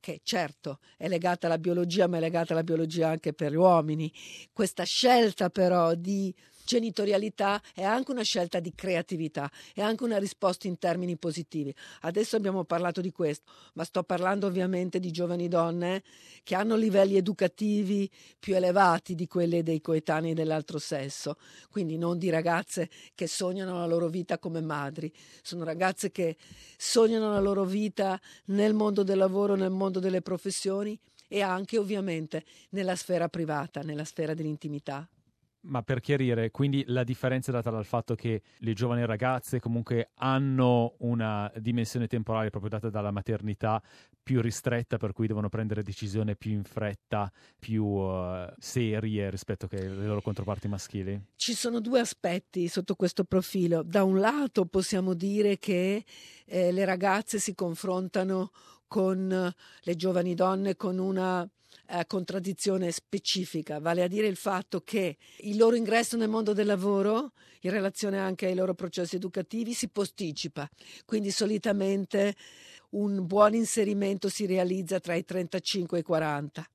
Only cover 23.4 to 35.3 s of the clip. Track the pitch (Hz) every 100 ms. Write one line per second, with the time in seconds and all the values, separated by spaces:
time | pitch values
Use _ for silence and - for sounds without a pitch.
23.4 | 180 185 190 180 170 165 170 175 175 170
24.4 | 185 165 160 147 143 156 156 - - -
25.4 | - 175 160 160 185 185 196 - 170 160
26.4 | - - - - - 240 226 226 214 208
27.4 | 196 196 190 196 214 - 196 202 - -
28.4 | - 196 208 214 214 202 196 196 190 190
29.4 | 202 196 190 190 196 185 185 185 170 180
30.4 | 196 185 196 196 208 220 _ _ _ 202
31.4 | 196 185 196 226 202 208 190 165 156 156
32.4 | - - - 196 185 180 - 180 165 175
33.4 | 160 151 139 - 151 147 156 - 156 156
34.4 | 156 151 156 147 - 139 165 _ _